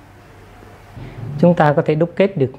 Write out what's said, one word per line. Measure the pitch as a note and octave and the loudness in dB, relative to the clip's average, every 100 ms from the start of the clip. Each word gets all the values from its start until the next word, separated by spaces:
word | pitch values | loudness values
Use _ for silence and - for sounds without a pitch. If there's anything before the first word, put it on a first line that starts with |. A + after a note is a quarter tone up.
| - - - - - - - - - - - - - D3 | -20 -20 -20 -20 -20 -20 -20 -20 -20 -18 -18 -14 -12 0
Chúng | E3+ E3+ | 2 4
ta | D3+ | 2
có | C#3 | 2
thể | - D#3 | 2 0
đúc | E3+ - | 0 0
kết | F#3+ D3 | 0 0
được | B2+ | -2